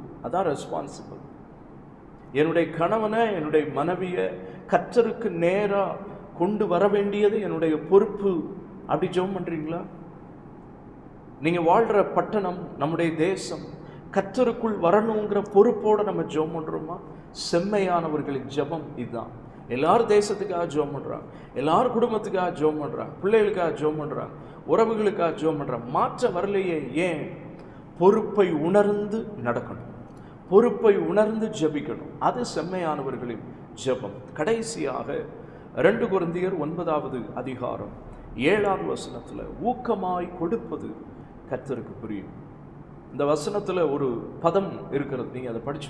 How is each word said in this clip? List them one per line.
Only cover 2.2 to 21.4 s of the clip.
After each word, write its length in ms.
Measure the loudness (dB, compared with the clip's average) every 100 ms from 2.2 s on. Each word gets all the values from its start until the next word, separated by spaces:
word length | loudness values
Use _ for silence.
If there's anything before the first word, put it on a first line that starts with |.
| -4
என்னுடைய 380 | 2 4 4 2
கணவனை, 640 | 2 2 2 2 2 2
என்னுடைய 320 | 2 2 2 2
மனைவியை 560 | 0 0 0 -2 -2 -2 -4 -12 -14 2
கர்த்தருக்கு 640 | 2 2 2 2 2 -4
நேரா 640 | 0 2 2 2 2 0 -4 -10 -14 -10 -2
கொண்டு 300 | 0 2 2
வர 200 | 4 4
வேண்டியது 540 | 4 2 4 4 4
என்னுடைய 380 | 0 0 2 2
பொறுப்பு." 640 | 6 6 6 2 0 0 -2 -8 -14 -12 -2
அப்படி 320 | 0 0 0
ஜெபம் 200 | 0 -2
பண்றீங்களா? 420 | -4 -4 -4 -6 -8 -14 -18 -18 -18 -18 -18 -18 -18 -20 -20 -20 -20 -20 -20 -4
நீங்க 180 | 0 2
வாழ்ற 520 | 6 6 6 4 4
பட்டணம், 640 | 2 0 0 0 -4 -8 -4
நம்முடைய 380 | -2 2 0 2
தேசம் 640 | 0 0 -4 -8 -10 -14 -16 -16 -6
கர்த்தருக்குள் 680 | -2 0 2 2 2 0 2
வரணுங்கிற 640 | 4 6 4 0 0 0 4
பொறுப்போட 500 | 8 8 8 4 4
நம்ம 180 | 4 0
ஜெபம் 420 | 0 0 -2 -2
பண்றோமா? 360 | -6 -6 -6 -10 -12 -16 -16 -10 0
செம்மையானவர்களின் 960 | 0 2 2 2 2 2 -2 -2 -4 -4 -2
ஜெபம் 280 | -2 -4 -6 -8
இதுதான். 520 | -6 -6 -8 -12 -18 -16 -6
எல்லாரும் 400 | 0 6 6 6
தேசத்துக்காக 600 | 6 4 0 -2 -2 -2
ஜெபம் 240 | 0 -2
பண்றாங்க, 340 | -2 -6 -8 -10 -16